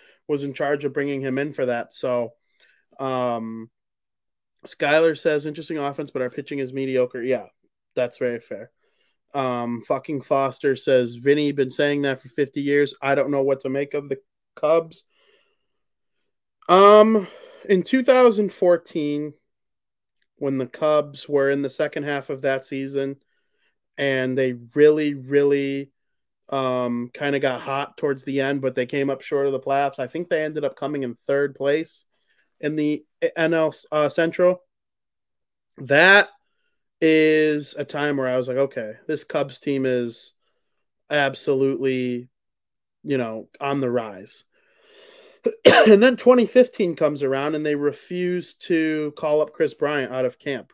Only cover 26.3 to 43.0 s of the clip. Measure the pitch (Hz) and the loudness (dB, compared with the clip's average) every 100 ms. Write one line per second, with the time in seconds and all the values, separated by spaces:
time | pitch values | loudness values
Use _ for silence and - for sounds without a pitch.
26.3 | _ - 139 131 127 123 120 120 - 143 | _ -8 -4 -2 -2 -2 -4 -8 -6 -4
27.3 | 143 135 120 - 135 143 - 147 135 139 | 0 -2 -4 -6 -6 -6 -6 -6 -6 -6
28.3 | 139 135 143 131 127 123 143 139 135 - | -4 -2 -2 -4 -4 -4 -2 -4 -4 -4
29.3 | 143 139 135 139 139 139 139 123 165 170 | -2 -2 -4 -2 0 -2 -4 -8 -8 -4
30.3 | 165 156 151 139 - 139 143 127 117 - | -4 -4 -4 -6 -6 -8 -6 -8 -8 -4
31.3 | 139 143 135 139 151 160 - _ _ _ | -2 -2 -4 -2 -2 -4 -16 _ _ _
32.3 | _ _ _ 151 156 151 147 _ - 170 | _ _ _ -6 -2 -2 -4 _ -4 -4
33.3 | - 160 165 156 - - 151 147 - 165 | 0 0 2 0 -4 -4 -2 0 0 -2
34.3 | 165 180 180 _ _ _ _ _ _ _ | 2 2 2 _ _ _ _ _ _ _
35.3 | _ _ _ _ - 131 143 185 202 - | _ _ _ _ -10 2 6 8 8 6
36.3 | _ _ _ _ _ _ - 160 156 156 | _ _ _ _ _ _ 0 4 6 6
37.3 | 156 156 147 143 - 143 147 147 143 131 | 4 2 0 -4 -10 -8 -4 -4 -2 -2
38.3 | 127 123 127 135 131 110 110 - 156 - | -2 -2 -2 -2 -4 -10 -10 -8 -8 -4
39.3 | 156 139 - - 139 131 123 120 117 - | -6 -4 -8 -6 -2 -2 -2 -4 -8 -16
40.3 | _ _ _ _ _ _ _ - 147 139 | _ _ _ _ _ _ _ -4 0 0
41.3 | 135 - 135 135 135 135 127 127 123 127 | -2 -2 0 0 0 -2 -2 -4 -6 -10
42.3 | _ _ _ _ _ _ _ | _ _ _ _ _ _ _